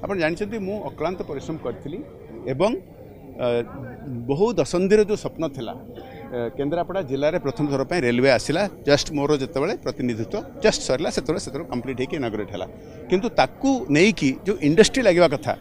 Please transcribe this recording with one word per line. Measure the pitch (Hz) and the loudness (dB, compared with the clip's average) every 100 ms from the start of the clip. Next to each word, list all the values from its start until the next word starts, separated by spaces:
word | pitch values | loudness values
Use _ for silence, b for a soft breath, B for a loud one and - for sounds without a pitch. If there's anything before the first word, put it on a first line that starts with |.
ଆପଣ | - 196 | -4 -2
ଜାଣିଛନ୍ତି | 156 165 202 226 | 0 -2 -4 -6
ମୁଁ | 190 208 | -6 -6
ଅକ୍ଳାନ୍ତ | 147 - 156 185 | -8 -6 -6 -4
ପରିଶ୍ରମ | 202 143 - 160 | -8 -8 -8 -8
କରିଥିଲି | 127 117 135 180 - - - 113 - | -6 -8 -10 -10 -12 -16 -16 -10 -6
ଏବଂ, | 131 196 320 - - - - - - | 0 0 0 -8 -20 -20 -20 -18 -4
ଅ, | 123 120 113 - 120 - 143 120 120 | 0 0 -2 -10 -12 -12 -10 -10 -2
ବହୁ | 139 214 196 | 2 2 2
ଦଶନ୍ଧିର | 139 175 185 214 208 | 0 2 4 4 4
ଯେଉଁ | 208 | 0
ସ୍ୱପ୍ନ | 151 - 160 135 | -4 -6 -6 -6
ଥିଲା, | 110 | -10
ଅ, | 123 - - - - - 123 117 - | -10 -14 -16 -16 -14 -8 -6 -6 -4
କେନ୍ଦ୍ରାପଡ଼ା | 143 170 170 185 151 | -2 -2 -2 -4 -4
ଜିଲ୍ଲାରେ | 139 147 160 | 0 0 0
ପ୍ରଥମ | 139 - 147 | -2 -2 0
ଥର | 139 131 | 0 0
ପାଇଁ | 175 | 2
ରେଲୱେ | 123 120 135 | 4 6 6
ଆସିଲା। | 120 - 151 202 - | 6 4 0 0 -2
ଜଷ୍ଟ | - 143 - 147 | 4 4 4 -2
ମୋର | 139 147 | 2 2
ଯେତେବେଳେ | 127 135 156 240 | 0 -2 -2 -2
ପ୍ରତିନିଧିତ୍ୱ | 143 - 127 113 107 202 - - | -6 -4 -4 -2 -4 -6 -8 2
ଜଷ୍ଟ | 208 - | 2 2
ସରିଲା, | - 131 175 - | 0 0 0 -2
ସେତେବେଳେ, | 151 175 | -2 -4
ସେତେବେଳେ | - 139 135 | -4 -10 -6
କମ୍ପ୍ଲିଟ୍ | 127 123 127 | -6 -6 -4
ହେଇକି | 127 165 | -4 -2
ଇନଗରେଟ୍ | 120 104 98 | -4 -4 -6
ହେଲା। | 92 90 - B B - | -8 -10 -12 B B 0
କିନ୍ତୁ | 185 226 - | 0 2 2
ତାକୁ | 135 - 269 262 190 | 2 2 0 0 4
ନେଇକି | 147 202 175 143 131 | 6 6 6 0 0
ଯେଉଁ | - - 147 | -2 0 2
ଇଣ୍ଡଷ୍ଟ୍ରି | 165 208 262 226 | 6 6 6 4
ଲାଗିବା | 170 170 | 6 4
କଥା | 135 - 101 | 4 -4 -6